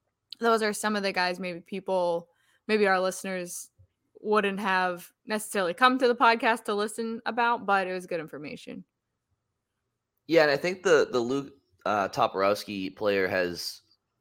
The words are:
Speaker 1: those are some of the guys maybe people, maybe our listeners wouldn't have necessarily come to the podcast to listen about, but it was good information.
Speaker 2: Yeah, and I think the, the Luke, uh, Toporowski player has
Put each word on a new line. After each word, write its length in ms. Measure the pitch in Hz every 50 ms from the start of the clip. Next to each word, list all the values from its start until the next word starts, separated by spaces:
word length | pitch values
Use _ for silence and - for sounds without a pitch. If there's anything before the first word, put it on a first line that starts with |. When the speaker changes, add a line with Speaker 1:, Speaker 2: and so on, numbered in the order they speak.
| _ _ _ _ _ _ - -
Speaker 1:
those 220 | 226 233 226 220
are 120 | 220 208 208
some 220 | - - 214 214
of 60 | 208
the 100 | 196 196
guys 280 | 190 185 180 180 180 180
maybe 220 | 190 180 175 170
people, 680 | 180 - 214 190 190 - 190 185 175 175 170 170 170 - _ _ _ _ _ _ _ -
maybe 180 | 214 214 208
our 140 | 196 190 185
listeners 720 | 185 190 185 - - 196 190 185 180 175 - - - - _ _ - _ _ _ _ _ _ -
wouldn't 380 | - 214 214 214 202 202 196 190
have 520 | 214 196 190 185 185 180 180 175 175 - _ _ _
necessarily 480 | - 214 214 - - - 208 190 170 175
come 240 | - 262 254 254 254
to 100 | 277 240
the 80 | 240
podcast 500 | 240 269 226 233 233 254 233 226 240 -
to 100 | - 214
listen 460 | 202 208 220 - - 226 226 226 226 -
about, 400 | - 226 240 233 233 240 220 190
but 220 | 190 202 196 190 185
it 60 | 185
was 120 | 185 180
good 140 | 180 180 165
information. 640 | 156 160 - 139 151 - - - - - - - 180 _ _ _ _ _ _ _ _ _ _ _ _ _ _ _ _ _ _ _ _ _ _ _ _ _ _ _ _ -
Speaker 2:
Yeah, 160 | 151 165 151
and 80 | 151
I 60 | 139 -
think 260 | - 175 190 185 -
the, 240 | 196 165 143 101 -
the 80 | - 123
Luke, 340 | 117 120 135 139 135 120 - _ _ _ _ _ _
uh, 240 | 90 104 104 95 95
Toporowski 840 | - - 120 107 - 92 98 98 104 - - - 104 98 95 - -
player 320 | - 107 104 101 98 95 92
has 540 | 98 92 90 90 87 85 - - - - _ _ _ _ _ _ _ _